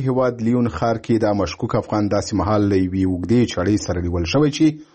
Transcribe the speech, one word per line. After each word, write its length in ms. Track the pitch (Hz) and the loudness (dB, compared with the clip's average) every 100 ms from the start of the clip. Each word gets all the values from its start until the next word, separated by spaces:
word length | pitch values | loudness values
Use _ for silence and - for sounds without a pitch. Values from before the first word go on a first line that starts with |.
هیواد 380 | 131 127 127 120 | 0 0 0 0
لیون 260 | 110 123 120 | 0 2 0
ښار 320 | - 117 113 | 0 0 0
کې 200 | - 113 | 0 2
د 100 | 107 101 | 2 0
مشکوک 340 | 85 - - 113 | -2 -4 -4 -4
افغان 300 | - 107 101 | -2 -2 0
داسې 260 | 101 - 101 | 0 -2 -2
مهال 220 | 92 107 101 | 0 2 2
له 80 | 95 | 2
یوې 260 | 92 95 92 | 0 0 0
اوږدې 340 | 90 90 120 113 | -2 0 2 2
چړې 240 | - 90 104 - | 0 0 0 0
سره 180 | 87 | -4
نیول 200 | 87 87 82 | -2 -2 0
شوی 180 | 139 151 | 2 2
چې 160 | 151 156 151 - | 2 0 0 -10